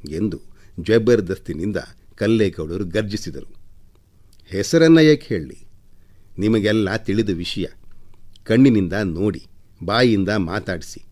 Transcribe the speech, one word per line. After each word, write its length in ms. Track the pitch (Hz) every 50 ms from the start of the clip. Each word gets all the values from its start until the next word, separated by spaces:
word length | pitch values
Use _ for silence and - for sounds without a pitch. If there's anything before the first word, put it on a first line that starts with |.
| - 73
ಎಂದು 320 | 76 82 104 107 85 - - - - - - - - -
ಜಬರ್ದಸ್ತಿನಿಂದ 960 | 80 - 110 117 110 117 120 110 101 87 95 - - - 82 76 85 104 101 87 - - - - _ - -
ಕಲ್ಲೇಗೌಡರು 720 | - - 104 113 113 107 95 82 - 80 78 85 95 104
ಗರ್ಜಿಸಿದರು. 720 | 87 82 107 107 101 104 104 - 87 78 67 - - - - - - - - - - _ _ _ _ _ _ - - - - -
"ಹೆಸರನ್ನ 500 | - - 95 - - - 165 165 160 165
ಏಕೆ 280 | 160 156 156 151 147 -
ಹೇಳಿ? 400 | - 117 92 76 65 - - - - - - _ - - - - _ - - - - -
ನಿಮಗೆಲ್ಲ 580 | - 95 107 113 110 98 107 107 110 104 92 101
ತಿಳಿದ 340 | 110 - - 98 107 113 101
ವಿಷಯ. 360 | 92 82 87 - - 107 90 - - - - - - - - - - - - - - - -
ಕಣ್ಣಿನಿಂದ 500 | - 110 120 131 139 117 104 95 85 87 104 107
ನೋಡಿ, 420 | 95 80 82 98 107 90 - - - - - - _ - _ -
ಬಾಯಿಯಿಂದ 460 | 82 104 117 127 123 110 98 95 92
ಮಾತಾಡಿಸಿ 720 | 107 107 95 80 92 107 - - 92 82 - - - - - -